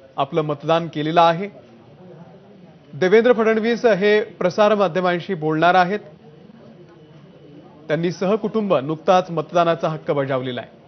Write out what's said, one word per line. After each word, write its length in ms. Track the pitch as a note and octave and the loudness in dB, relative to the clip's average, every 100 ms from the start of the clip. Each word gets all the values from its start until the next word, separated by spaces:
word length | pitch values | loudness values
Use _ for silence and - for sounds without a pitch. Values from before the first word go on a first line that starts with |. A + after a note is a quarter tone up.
| - - | -16 -8
आपलं 260 | C#3 E3 | -4 -4
मतदान 460 | D3+ D3 D3+ E3 E3+ | -4 -6 -2 -2 -2
केलेलं 340 | D3+ D3+ E3+ | -6 0 4
आहे. 260 | E3+ E3+ G3+ - - - - - F3+ D#3 - - - - - - - | 4 2 -8 -14 -20 -20 -20 -20 -20 -20 -20 -20 -20 -20 -20 -20 -20
देवेंद्र 380 | C#3 F#3 G#3+ A#3+ | -2 4 4 4
फडणवीस 520 | A3+ A3 A3 A3 A#3 | 2 2 0 0 0
हे 360 | A#3 F#3 G#3 G#3+ | 2 2 2 2
प्रसार 540 | - - F3+ - G#3+ | -2 -4 -2 2 2
माध्यमांशी 600 | G#3+ F#3 D#3+ F3+ F3 D#3+ | 2 0 0 -2 -2 -4
बोलणार 400 | F3+ D#3 D#3 E3+ | -6 -2 2 4
आहेत. 240 | F#3 F3 G#3 - - - - - - - - - - - - - - - - - - - | 4 2 -2 -10 -20 -20 -20 -20 -20 -20 -20 -20 -20 -20 -20 -20 -20 -20 -20 -20 -20 -6
त्यांनी 240 | D#3 F3 | -4 -2
सहकुटुंब 600 | - F#3+ A3 G#3+ A3 G#3 | -2 -2 -2 -2 -4 0
नुकताच 560 | D3+ C#3 D#3+ - F#3 F3+ | -2 -2 -4 2 2 2
मतदानाचा 580 | E3 D3+ E3+ E3+ D#3+ E3+ | -6 -2 0 0 0 -4
हक्क 220 | D#3 D#3+ | -6 -4
बजावलेला 500 | C#3+ C3+ C3+ C3 A#2+ | -4 -2 -4 -4 -8
आहे 100 | - - | -12 -20